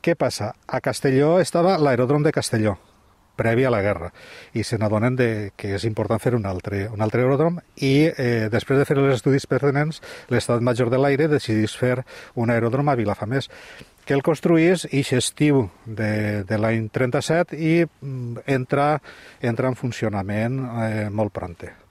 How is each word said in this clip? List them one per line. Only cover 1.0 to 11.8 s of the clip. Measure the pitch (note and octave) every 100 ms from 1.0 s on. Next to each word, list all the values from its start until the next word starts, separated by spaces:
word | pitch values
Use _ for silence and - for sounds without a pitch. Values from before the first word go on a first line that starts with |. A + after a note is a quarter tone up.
| C#3 C3 D3 F3+
estava | E3 F3+ F3 F#3
l'aeròdrom | D3 A#2+ B2 D3 D3+
de |
Castelló, | C3+ - A#2 G#2+ F#2+ _ _ _ _ _ -
previ | A2+ A#2
a | C3+
la | A2+ G2
guerra, | G2+ F2+ - - - -
i | A#2 G#2
se | A2
n'adonen | A2 G#2+ B2
de | B2+ A#2+ G#2+ G2+
que | - G#2 G2
és | A2+
important | G#2+ G#2 A2+
fer | C3
un | A#2+ G2
altre, | F#2 - G2+ G2+
un | G#2+ A2
altre | A2+
aeròdrom | B2+ C#3 E3 F3 _ -
i, | C#3 C#3 D#3+
eh, | - B2 A#2 A2
després | A2 - C#3
de | C#3+
fer | C#3
els | C#3
estudis | B2 C#3 C3+ -
pertinents, | C3 C#3 C3+ D3+ - - - -
l'Estat | B2 - A#2+
Major | A#2+ A#2+ A#2
de | B2+
l'Aire | C#3 C#3 D#3
decidís | D3 - A2 G#2+
fer | -